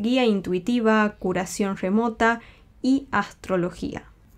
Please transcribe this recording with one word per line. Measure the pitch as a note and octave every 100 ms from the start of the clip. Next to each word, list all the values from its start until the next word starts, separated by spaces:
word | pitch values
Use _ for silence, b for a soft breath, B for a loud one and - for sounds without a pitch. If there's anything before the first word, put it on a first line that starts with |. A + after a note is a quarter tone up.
guía | A3 B3+
intuitiva, | A#3+ G3 F3+ F3+ F3 A#3+ A3 A3 G#3 -
curación | G#3+ F#3 F#3 - G3 G3
remota | F#3 G#3+ A#3 A3+ A3+ A#3 B B B -
y | B3+ C4+ C#4
astrología. | G#3 G3+ - - F#3 F3 E3+ - - - _ -